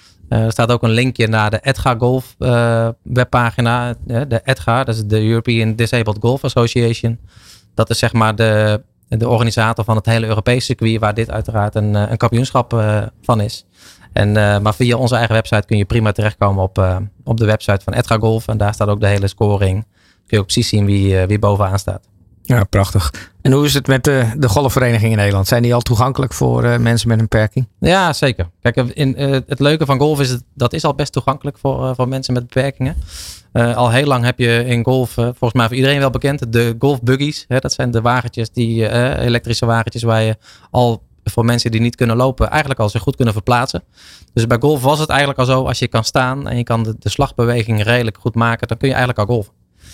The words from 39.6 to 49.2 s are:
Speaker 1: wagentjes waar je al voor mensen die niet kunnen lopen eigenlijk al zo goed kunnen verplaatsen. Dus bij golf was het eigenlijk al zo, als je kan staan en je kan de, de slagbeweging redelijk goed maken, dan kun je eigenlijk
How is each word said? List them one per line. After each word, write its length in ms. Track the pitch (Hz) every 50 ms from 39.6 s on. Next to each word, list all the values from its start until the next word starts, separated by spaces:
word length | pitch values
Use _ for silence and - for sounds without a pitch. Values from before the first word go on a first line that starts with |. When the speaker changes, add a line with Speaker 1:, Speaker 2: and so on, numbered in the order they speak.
| 123
Speaker 1:
wagentjes 360 | 117 113 113 113 - - 120 117
waar 200 | 113 113 110 110
je 140 | 110 107 - _ - - - - _
al 320 | - 123 123 120 113 107 - _ _ _ _
voor 200 | - - 117 117
mensen 260 | 117 120 120 - 120
die 100 | 110 110
niet 160 | 117 120 -
kunnen 200 | - 123 117 113
lopen 340 | 117 127 135 123 - 110 -
eigenlijk 300 | - 151 147 135 131 -
al 80 | 110 104
zo 120 | - 113
goed 160 | - 143 -
kunnen 180 | - 127 113 101
verplaatsen. 480 | 110 - - 120 117 127 - - 170 - _ _ - - - - - - - -
Dus 120 | 113 113
bij 120 | 113 120 117
golf 220 | 135 147 156 135 123
was 160 | 139 151 151
het 100 | 156 -
eigenlijk 300 | - 139 143 139 135 -
al 60 | 127
zo, 180 | 127 131 131 131
als 140 | 131 123 -
je 100 | 123 -
kan 160 | - 113 110
staan 440 | - - 139 127 127 131 139 143 -
en 80 | 123
je 60 | 120 120
kan 180 | - 117 113 113
de, 140 | 113 107 -
de 100 | - 104
slagbeweging 760 | - - 139 - - - 117 117 120 120 107 113 110 104 101
redelijk 360 | 113 120 123 117 110 - -
goed 140 | - 120 -
maken, 340 | 117 110 113 117 - - -
dan 80 | 120
kun 120 | - - 135
je 60 | 127
eigenlijk 340 | - 127 123 120 -